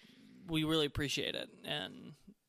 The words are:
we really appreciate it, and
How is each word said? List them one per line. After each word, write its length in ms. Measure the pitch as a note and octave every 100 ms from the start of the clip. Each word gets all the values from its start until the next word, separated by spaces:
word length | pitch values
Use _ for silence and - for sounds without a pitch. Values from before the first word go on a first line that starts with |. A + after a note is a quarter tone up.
| - - - - F3
we 160 | D#3+
really 220 | D#3 D#3+ D3
appreciate 480 | - C#3+ D#3 -
it, 160 | - - - -
and 480 | D3 F#2+ - - D3+ - -